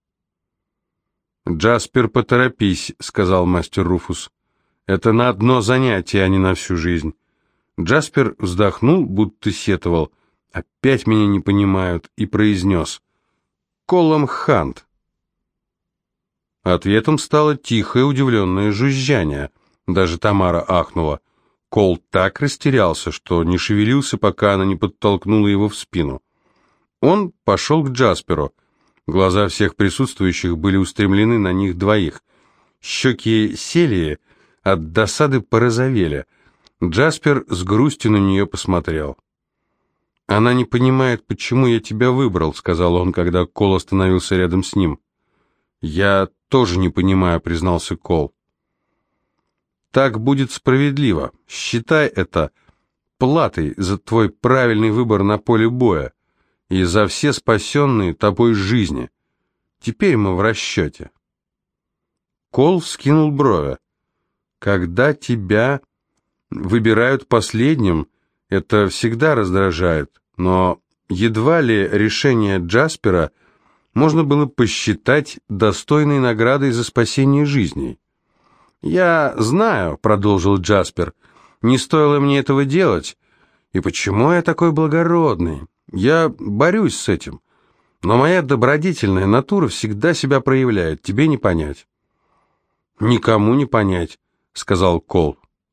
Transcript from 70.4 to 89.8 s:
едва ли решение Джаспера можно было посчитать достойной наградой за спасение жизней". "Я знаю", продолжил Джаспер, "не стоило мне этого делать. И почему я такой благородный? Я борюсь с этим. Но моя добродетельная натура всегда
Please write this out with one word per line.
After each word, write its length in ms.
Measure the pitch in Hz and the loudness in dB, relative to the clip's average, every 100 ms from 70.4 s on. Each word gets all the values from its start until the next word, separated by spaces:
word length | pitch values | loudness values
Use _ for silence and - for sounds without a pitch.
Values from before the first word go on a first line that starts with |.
| 90 92 92 - _ _ _ | 0 2 0 -4 _ _ _
едва 520 | 90 113 110 123 170 | -2 -2 0 2 2
ли 280 | 131 107 98 | 2 0 0
решение 680 | 104 107 - 143 120 104 95 | 0 -2 0 0 2 0 -2
Джаспера 760 | 85 107 156 - 107 90 78 - _ _ _ _ _ | 0 0 0 -2 0 0 0 -6 _ _ _ _ _
можно 300 | 113 156 156 | 0 2 2
было 220 | 147 147 143 | 2 0 0
посчитать 920 | - 113 - - 98 - 143 147 - _ | 0 0 0 -4 -2 0 0 0 -14 _
достойной 720 | 101 107 95 - 147 147 143 | 0 0 0 -2 0 2 2
наградой 520 | 127 110 113 139 139 | 0 2 0 2 0
за 120 | 117 | -2
спасение 600 | 117 - 113 - 135 139 | -2 -2 -2 2 2 2
жизней". 540 | 147 139 87 73 65 62 _ _ _ _ _ _ _ _ | 2 0 -2 -4 -10 -12 _ _ _ _ _ _ _ _
"Я 540 | 156 170 180 165 143 - | -4 0 2 2 0 -2
знаю", 600 | 110 160 226 147 87 73 | -2 2 0 0 -4 -2
продолжил 580 | 107 104 101 98 90 98 | 0 2 2 2 2 0
Джаспер, 580 | 90 104 87 - 82 - _ _ _ _ | 2 2 0 -4 -6 -8 _ _ _ _
"не 180 | 113 127 | 0 0
стоило 400 | - 160 151 147 | 0 2 2 2
мне 200 | 139 139 | 2 0
этого 260 | 135 139 | 0 0
делать. 520 | 139 160 175 90 - - _ _ _ _ _ | 0 2 2 0 -4 -18 _ _ _ _ _
И 80 | 95 | -4
почему 520 | 90 - - 98 135 | -4 -4 -2 0 2
я 100 | 175 | 2
такой 300 | 170 160 170 | 0 0 0
благородный? 920 | 151 156 160 170 170 156 92 85 76 - _ - | 2 0 0 0 0 0 -2 -4 -6 -14 _ -12
Я 360 | 95 110 160 160 | -2 2 2 0
борюсь 680 | - - 101 151 208 180 - | -4 -8 0 0 2 -2 -4
с 120 | - | -4
этим. 320 | 90 - - _ _ _ _ _ _ | -4 -6 -18 _ _ _ _ _ _
Но 140 | 87 117 | 0 2
моя 260 | 143 185 | 2 0
добродетельная 840 | 139 135 123 151 175 170 101 95 95 | 0 0 2 0 -2 -2 0 0 2
натура 420 | 117 135 202 139 | 0 2 0 0
всегда 460 | - | -2